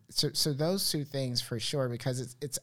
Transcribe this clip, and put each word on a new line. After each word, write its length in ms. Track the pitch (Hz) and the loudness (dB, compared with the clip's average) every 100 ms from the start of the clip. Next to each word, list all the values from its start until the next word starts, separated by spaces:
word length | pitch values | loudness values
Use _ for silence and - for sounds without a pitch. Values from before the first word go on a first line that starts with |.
| - | -4
so, 200 | - 147 | 0 0
so 180 | - 156 | 2 2
those 380 | 135 160 196 - | 2 2 2 2
two 140 | 156 | 0
things 360 | 147 139 127 120 | -2 -2 0 0
for 180 | - 117 | 0 -2
sure, 300 | - 147 127 | 0 0 0
because 320 | 120 135 127 | 0 -2 -2
it's, 160 | 123 - | -4 -6
it's 160 | 143 - | -6 -4